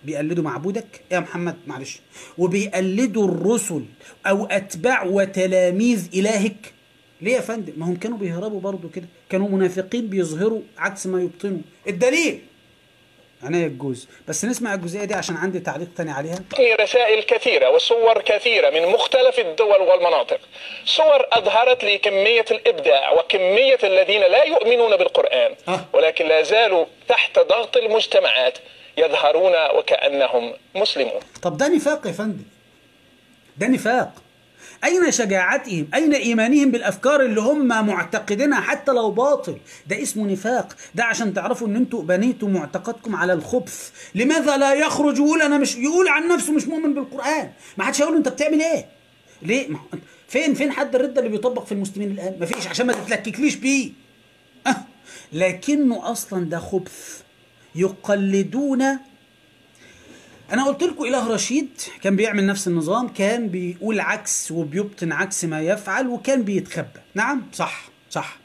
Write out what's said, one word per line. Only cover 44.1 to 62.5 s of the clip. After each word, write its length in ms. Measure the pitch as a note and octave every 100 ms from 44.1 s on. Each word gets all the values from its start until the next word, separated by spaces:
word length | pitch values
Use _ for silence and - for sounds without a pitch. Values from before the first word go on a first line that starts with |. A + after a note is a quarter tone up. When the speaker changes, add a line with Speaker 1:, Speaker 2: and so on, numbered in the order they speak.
Speaker 1:
لماذا 420 | F#3 B3+ D#4+ C#4 C#4
لا 180 | C#4
يخرج 420 | C#4 D#4 - D4 B3+
يقول 260 | D4 D#4+
أنا 160 | D4 D4
مش، 180 | C4+ A#3+
يقول 320 | C4+ F4 F#4
عن 200 | D#4+ E4+
نفسه 240 | F4 -
مش 140 | D4+ B3+
مؤمن 280 | D#4+ D#4
بالقرآن؟ 560 | C#4+ C4 C4 C4 - - - - -
ما 80 |
حدش 160 | G3+ -
هيقول 120 | D4+
له 60 | D#4
أنت 100 | C4
بتعمل 340 | B3+ D4 D4+
إيه؟ 240 | E4 D#4 - _ _ _ _ _
ليه؟ 260 | D#3 B3 -
ما 100 | D3+
هو 200 | - D#3 - _ _
فين، 260 | B3+ D#4+
فين 180 | B3 C#4+
حد 220 | C#4 C#4+
الردة 260 | B3+ B3+ C4
اللي 100 | A3+
بيطبق 340 | G#3+ B3 B3
في 80 | -
المسلمين 380 | G3+ G3 G3 G3+
الآن؟ 260 | G3 F#3 F#3
مفيش، 260 | E3+ - E3+
عشان 200 | E3 B3
ما 60 |
تتلككليش 600 | G#3+ F#3 G#3 A3+ G#3+ D4
بيه. 360 | - C4+ C#4 A3+ - _ _ _ _ _ _ B3+
أه. 100 | - - _ - - -
لكنه 800 | D#3 F#3 F3+ - D4 C4+ A3+ G#3
أصلا 320 | A#3 - F#3+
ده 140 | E3 E3+
خبث. 640 | - F#3+ F#3 - - - _ _ _ _ _
يقلدون، 1200 | D#3+ F#3+ G3 - G3+ G3 G3 G3 B3+ C#4 B3+ C4+ C4+ - _ _ _ _ _ _ _ - - - - - - -
أنا 120 | A3+
قلت 180 | C4+ C4+
لكم 220 | F4 -
إله 300 | A#3+ C4 A3+
رشيد 340 | G#3 - C4+ C#4+ - - -
كان 140 | F#3+ G3
بيعمل 300 | A3 G#3
نفس 220 | G3